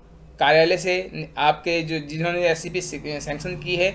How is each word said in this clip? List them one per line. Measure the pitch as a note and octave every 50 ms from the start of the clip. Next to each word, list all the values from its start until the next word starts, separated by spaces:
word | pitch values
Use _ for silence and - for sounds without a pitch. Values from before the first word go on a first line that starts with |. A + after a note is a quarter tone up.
| - - - - - - - -
कार्यालय | C#3 C#3+ D#3 D#3+ D#3+ E3+ F#3 E3+
से | F#3 F#3 F3+ F#3 F#3 - D#3 D#3 D#3+ D#3 - C3+
आपके | C#3+ D3+ D#3 D#3 - F3 E3+ E3+
जो, | E3 D#3 E3 D#3
जिन्होंने | D3 C#3+ D3+ D#3+ E3 F3 F3 F3 F3 E3
एसईपी | D#3+ D#3+ - E3+ E3 F#3
सैंक्शन | F3 - - C#3+ - D3 D3+ C#3+ C#3+ D3+ D3 D3 - F3+ F3+ -
की | D3+ F3 F3
है | E3+ F3+ F#3+